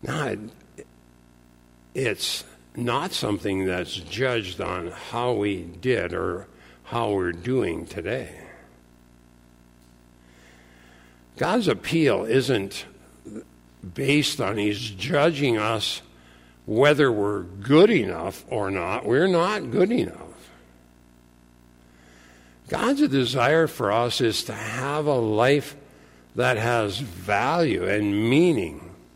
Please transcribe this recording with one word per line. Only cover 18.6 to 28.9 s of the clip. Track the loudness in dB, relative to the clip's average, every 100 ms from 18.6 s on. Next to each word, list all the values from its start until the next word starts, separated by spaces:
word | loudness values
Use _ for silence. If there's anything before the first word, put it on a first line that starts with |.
| -2
not. | -2 -4 -4 0
We're | 2 4
not | 4 2 -2 -4
good | 0 2
enough. | 2 -2 -6 -18 -20 -20 -20 -20 _ _ _ _ _ _ _ _ _ _ _ -20 -20 -20 -20 -20 -20 -20 -20 -8
God's | -2 0 2 4
desire | 4 2 2 4 4 2
for | 0 0
us | 2 2 2
is | 0 0
to | -6
have | -8 -8 -6 -4 -2
a | 0
life | 2 2 4 4 4 0 -14 -20 -20 -20 -20 -14
that | -2 0 0
has | 0 0 0 -4
value | -10 -10 -2 0 2 0 2 0 0
and | 0 0 0 4
meaning | 4 4 2 -2 -8 -16